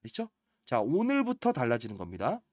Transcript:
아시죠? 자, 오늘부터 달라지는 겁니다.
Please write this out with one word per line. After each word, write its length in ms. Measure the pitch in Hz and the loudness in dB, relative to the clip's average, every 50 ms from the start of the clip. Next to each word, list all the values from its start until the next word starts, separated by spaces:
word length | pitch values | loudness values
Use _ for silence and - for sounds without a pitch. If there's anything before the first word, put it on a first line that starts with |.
| - | -16
아시죠? 260 | 113 - - 226 220 _ _ _ _ _ _ _ | -10 -8 -8 -8 -8 _ _ _ _ _ _ _
자, 140 | - 123 117 | -2 0 0
오늘부터 720 | 104 120 160 190 233 247 277 277 269 247 240 - - 240 | 2 2 2 2 2 4 2 2 2 0 -2 0 0 0
달라지는 460 | 240 - 127 117 120 117 117 110 104 | 2 2 2 2 2 0 0 -6 -8
겁니다. 420 | 95 92 85 92 85 95 127 208 240 _ _ | -8 -8 -8 -6 -2 -2 -2 -2 -2 _ _